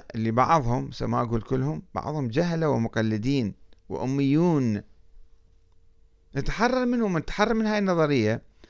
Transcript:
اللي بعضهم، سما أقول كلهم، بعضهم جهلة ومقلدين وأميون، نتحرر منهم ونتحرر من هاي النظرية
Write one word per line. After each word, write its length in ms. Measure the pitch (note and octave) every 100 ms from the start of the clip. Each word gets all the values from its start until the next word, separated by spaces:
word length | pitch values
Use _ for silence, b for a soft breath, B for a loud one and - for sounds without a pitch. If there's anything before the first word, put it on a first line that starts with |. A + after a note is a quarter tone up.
| -
اللي 160 | A2+ A2+
بعضهم، 600 | A2+ B2+ E3 B2+ B2+ C#3
سما 280 | - A2+ A#2
أقول 200 | A#2+ A#2
كلهم، 400 | - C3 C3+ D#3 -
بعضهم 340 | - - D3+ B2+
جهلة 400 | A#2+ F3 E3 D#3
ومقلدين 840 | B2 A2+ A#2+ A2 A2 B2 C#3 G#2 - - - -
وأميون، 960 | C2+ A#2+ C#3 C#3 D3 F3 D#3 B2 G2+ - - - - - - - - _ - - - - _ _ C#3
نتحرر 500 | - - A#3+ B3+ B3
منهم 280 | B3 G#3+
ونتحرر 400 | E3+ - - G#3+
من 120 | A3+ G#3+
هاي 120 | G#3+
النظرية 640 | G3 E3+ D3+ C#3 G#2+ A#2 - -